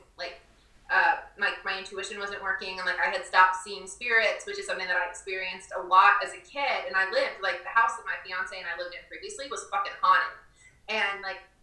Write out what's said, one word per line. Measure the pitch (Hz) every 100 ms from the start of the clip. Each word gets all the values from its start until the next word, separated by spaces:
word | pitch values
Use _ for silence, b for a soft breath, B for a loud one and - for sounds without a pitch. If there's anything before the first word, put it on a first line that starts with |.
| - -
like, | 175 - - b b - -
uh, | - - - - 208
my, | 196 - 196
my | 190
intuition | 190 190 190 202
wasn't | 202 196
working, | 190 190 190 185
and, | 180
like, | 180
I | 185
had | 185 -
stopped | 185 185 180 208
seeing | 190 190
spirits, | - 175 226 214 - 196
which | 202
is | 190
something | 180 185
that | 180
I | 180
experienced | - 196 190 185 185 - 185
a |
lot | 180 185 - -
as | -
a | - -
kid, | 277 269 220 185
and | 190
I | 220
lived, | 254 269 -
like, | 190 175
the | -
house | 233 - -
that | -
my | -
fiance | 190 185 185 190
and | 180
I | 175
lived | 175
in | - -
previously | - 427 415 554
was | - -
fucking | - - -
haunted. | - - - - - b b b -
And, | 214 202 196
like, | 190 185 - _